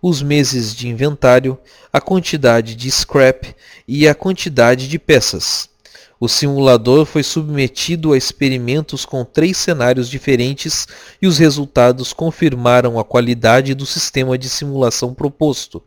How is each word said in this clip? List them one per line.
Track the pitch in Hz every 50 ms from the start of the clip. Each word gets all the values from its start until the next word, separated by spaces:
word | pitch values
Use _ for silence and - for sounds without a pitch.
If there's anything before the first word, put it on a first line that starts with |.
os | - 180 170 135
meses | 143 143 147 147 139 131 - 127 113 107 110
de | - 123
inventário, | 120 117 113 135 151 147 - - 127 123 127 131 131 131 131 _ _ _ _ _ _
a | - 143
quantidade | - - 185 185 170 - - 156 135 123 117 117 113 113 110
de | 117 123 131
scrap | - - - - - 143 135 131 131 - - - - _ _ - - - _
e | - 131 143 147
a | 156 147
quantidade | - - 190 190 - - 180 143 123 117 120 127 127 131
de | 135 156
peças. | 160 _ - 139 127 120 - - 85 - - - - - _ _ _ _ - _ - - _ _
O | _ 120 117
simulador | - - 147 143 139 139 139 135 123 117 110 120 127 151 156
foi | 147 - 156 135
submetido | - - 165 156 151 147 143 135 123 - - - - 170 170 156 156 147
a |
experimentos | 131 - - - _ 139 135 131 127 120 120 131 156 151 - - 135 -
com | - - 131 120
três | - _ - 156 170 185
cenários | - - - 170 147 120 123 131 131 123 120
diferentes | 139 131 - - 135 120 123 127 139 135 - 160 156 - - - - - - - - _
e | -
os | 190 165
resultados | 143 165 156 139 147 143 139 _ 127 123 123 123 131 127 - -
confirmaram | - 160 165 156 - 170 156 131 123 120 120 123 123 123 123 117
a | 113 110
qualidade | _ - 123 120 117 120 117 117 110 117 127 135 139 135
do | 131 139
sistema | - - 165 - - - 139 131 131 127
de | 131 131
simulação | 127 - - 147 143 139 135 131 117 - - - 123 127
proposto. | - - 143 143 _ 156 151 131 - - - _ 92 _